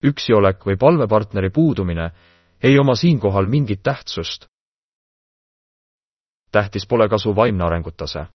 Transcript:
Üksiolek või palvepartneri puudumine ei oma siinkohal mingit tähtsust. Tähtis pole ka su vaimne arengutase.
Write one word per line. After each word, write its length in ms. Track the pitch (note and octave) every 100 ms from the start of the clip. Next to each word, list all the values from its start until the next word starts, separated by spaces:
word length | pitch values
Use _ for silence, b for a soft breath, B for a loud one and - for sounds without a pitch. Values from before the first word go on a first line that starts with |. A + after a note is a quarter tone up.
Üksiolek 600 | C#3 C#3+ - A2 G2 G2 -
või 100 | G2
palvepartneri 720 | C3 E3+ A#2 G#2+ G#2 - F#2+
puudumine 600 | A#2 D#3+ B2+ F#2 E2 E2 b b b b b
ei 160 | C3+ C#3
oma 160 | C#3
siinkohal 520 | A#2+ E3+ D3 G2+ G2 F#2+
mingit 340 | C#3 B2+ G2+
tähtsust. 680 | - C3+ - - E2+ - _ _ _ _ _ _ _ _ _ _ _ _ _ _ _ _ _ _ _ _ _
Tähtis 340 | G#2 G2+ G2+ -
pole 220 | B2 G#2+
ka 100 | G#2+
su 140 | G#2+ G2+
vaimne 280 | A#2 G2+
arengutase. 640 | E2+ E2+ D#2+ - - - E2